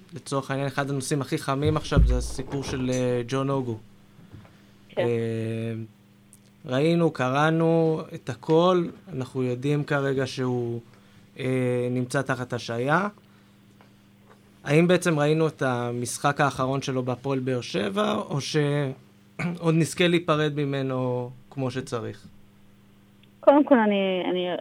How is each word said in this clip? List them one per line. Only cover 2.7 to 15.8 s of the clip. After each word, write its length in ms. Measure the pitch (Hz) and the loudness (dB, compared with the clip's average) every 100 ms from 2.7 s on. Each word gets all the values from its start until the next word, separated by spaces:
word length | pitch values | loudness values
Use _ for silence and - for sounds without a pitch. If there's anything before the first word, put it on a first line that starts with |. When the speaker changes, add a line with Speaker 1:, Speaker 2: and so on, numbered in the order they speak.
| 139 127 | -4 -2
Speaker 1:
אה, 280 | 127 127 123 117 | 0 0 -2 -2
ג'ון 220 | 135 135 | -2 0
אוגו. 280 | 139 123 110 - - - - - - - - - - - | -2 -2 -8 -12 -20 -20 -20 -20 -20 -20 -20 -20 -20 -10
Speaker 2:
כן. 120 | - | -2
Speaker 1:
אה, 720 | 120 117 113 113 113 113 113 113 110 - - _ _ - - - 151 | 0 0 -2 -2 -4 -4 -4 -6 -10 -16 -20 _ _ -20 -20 -18 -4
ראינו, 460 | 127 160 170 165 | 0 2 4 2
קראנו 880 | - 127 135 156 160 165 165 160 160 160 | 2 0 2 2 4 4 4 2 0 -6
את 160 | 165 - | -10 -10
הכל, 560 | - - 160 175 180 170 - - | -6 2 4 6 4 0 -6 -12
אנחנו 300 | 151 123 135 | -8 -6 -4
יודעים 400 | 127 123 139 147 | -2 -2 0 0
כרגע 440 | 143 143 139 135 131 | 0 0 0 0 -2
שהוא, 540 | - 127 123 120 117 - - - - - - | -2 -2 -2 -2 -6 -10 -20 -20 -20 -20 -8
אה, 480 | 131 131 127 123 123 | -2 0 0 0 0
נמצא 300 | 127 123 139 | -2 -2 -2
תחת 320 | 131 123 123 | -2 -4 -4
השעיה. 540 | 120 - 117 127 160 202 - - - - - - - - - - - - - - - | -6 -6 -4 0 0 0 -8 -20 -20 -20 -20 -20 -20 -20 -20 -20 -20 -20 -20 -20 -12
האם 240 | 143 147 170 | 0 4 4
בעצם 320 | 180 180 151 | 4 2 2
ראינו 280 | 147 156 160 | 2 2 0
את 140 | - | 0
המשחק 800 | 135 120 | -2 -2